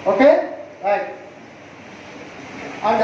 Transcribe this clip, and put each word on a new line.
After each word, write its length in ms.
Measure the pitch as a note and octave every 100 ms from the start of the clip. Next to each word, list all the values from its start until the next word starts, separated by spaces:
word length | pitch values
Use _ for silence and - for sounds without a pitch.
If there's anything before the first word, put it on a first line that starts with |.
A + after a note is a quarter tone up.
| F#3
Okay? 280 | G3 C#4 - - - - -
Right. 240 | G3+ G3 - - - - - - - - - - - - - - - - C#3+ - D#3+
And 140 | A3+